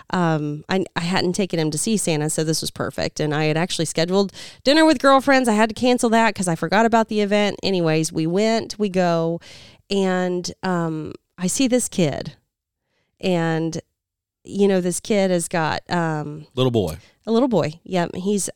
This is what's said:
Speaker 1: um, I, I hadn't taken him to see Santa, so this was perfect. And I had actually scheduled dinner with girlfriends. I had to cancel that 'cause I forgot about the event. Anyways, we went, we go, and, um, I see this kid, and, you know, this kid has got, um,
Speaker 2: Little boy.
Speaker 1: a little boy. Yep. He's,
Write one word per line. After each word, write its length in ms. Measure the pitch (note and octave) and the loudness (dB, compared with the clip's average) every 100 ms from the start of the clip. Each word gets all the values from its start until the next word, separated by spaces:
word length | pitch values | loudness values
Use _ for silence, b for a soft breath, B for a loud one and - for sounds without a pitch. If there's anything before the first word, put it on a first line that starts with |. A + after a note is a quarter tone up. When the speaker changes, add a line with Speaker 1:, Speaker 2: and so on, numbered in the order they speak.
| B | B
Speaker 1:
um, 520 | F#3 E3+ D#3 D3 D3 - | 0 0 0 -2 -6 -4
I, 160 | F#3+ - - | -2 -2 -4
I 60 | |
hadn't 320 | E3+ F#3 F3+ | -2 0 0
taken 260 | F3+ F#3 E3 | 0 -2 -2
him 100 | D#3 | -2
to 60 | D3+ | -2
see 200 | A3+ G#3+ | -2 0
Santa, 320 | - D3+ D3+ | 0 -2 -2
so 140 | - D#3 | -2 -2
this 160 | D#3+ | -2
was 100 | - | -4
perfect. 480 | - - - D#2 - | -6 -8 -4 -6 -4
And 160 | D3+ D3 | -2 0
I 80 | D#3 | 0
had 120 | D#3 | 0
actually 280 | F3+ - D#3 | -2 -2 -4
scheduled 460 | - E3+ F#3+ G3 B B B | 0 0 2 0 B B B
dinner 220 | B3+ D#4+ D#4+ | 2 4 4
with 140 | C#4 | 4
girlfriends. 500 | C#4 C4+ C#4+ C4 A#3+ | 4 4 4 2 4
I 40 | |
had 160 | G#3 A3 | 2 2
to 60 | A3 | 2
cancel 340 | B3 B3 A#3 | 0 2 2
that 220 | A3+ A3+ | 4 2
'cause 140 | G3 F3+ | 0 -2
I 80 | E3 | -2
forgot 300 | E3 G3 A3+ | 0 2 4
about 240 | A3+ A3 | 4 2
the 100 | G#3 | 0
event. 380 | G3+ G#3 G3+ - | 0 2 0 -2
Anyways, 500 | - F#3 E3 D#3 D#3+ | -2 0 2 2 0
we 120 | D#3+ D#3+ | -2 0
went, 540 | F#3 A3 A3+ - - | 2 2 0 -2 -4
we 80 | G#3 | -2
go, 520 | F#3 F3 E3+ E3 E3+ B B B B - | 2 2 2 0 -4 B B B B -4
and, 600 | G3 F#3+ F#3 F3+ F3+ F3 - | 0 0 0 -2 -4 -6 -6
um, 500 | F#3+ F3 E3 D#3 - - _ - | -2 -2 -2 -4 -8 -14 _ -6
I 100 | F3+ | -4
see 200 | - C4 | 0 0
this 220 | B3 - | 0 -2
kid, 480 | - D#3 - - - _ _ _ _ _ _ _ - | -2 -2 -2 -8 -12 _ _ _ _ _ _ _ -8
and, 600 | F#3+ F3 E3 D#3+ E3 D#3 - _ _ _ _ _ | -2 0 0 -2 -4 -8 -14 _ _ _ _ _
you 240 | - G3 G3+ | -10 0 2
know, 140 | F#3+ | 2
this 180 | F3+ E3+ | 0 -4
kid 320 | - G#3 F#3+ | -2 0 2
has 160 | F3 E3 | 0 -2
got, 340 | F3 D#3 F#2 - | -2 -2 -4 -4
um, 560 | F3+ E3 D#3 D3 D3+ D3+ B2 | -2 -2 -4 -8 -12 -10 -2
Speaker 2:
Little 160 | B2+ | 0
boy. 260 | A#2 F2 D#2+ b b - | 2 -2 -6 b b -2
Speaker 1:
a 40 | |
little 160 | A3+ C4+ | 0 2
boy. 320 | G3 C#3+ D#3+ | 0 -2 -6
Yep. 320 | - F#3 F3 - | -4 -2 -2 -4
He's, 340 | F#3 G#3 - | -2 -2 -4